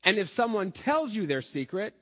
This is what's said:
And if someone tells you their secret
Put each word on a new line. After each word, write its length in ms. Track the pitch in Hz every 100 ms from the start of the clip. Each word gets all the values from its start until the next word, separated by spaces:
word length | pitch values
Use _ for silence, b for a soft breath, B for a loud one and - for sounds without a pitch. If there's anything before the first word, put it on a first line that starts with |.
And 140 | 180 208
if 140 | 185
someone 420 | - 233 214 190
tells 400 | - - 302 302
you 140 | 214 170
their 160 | 135
secret 500 | 127 147 131 185 214 -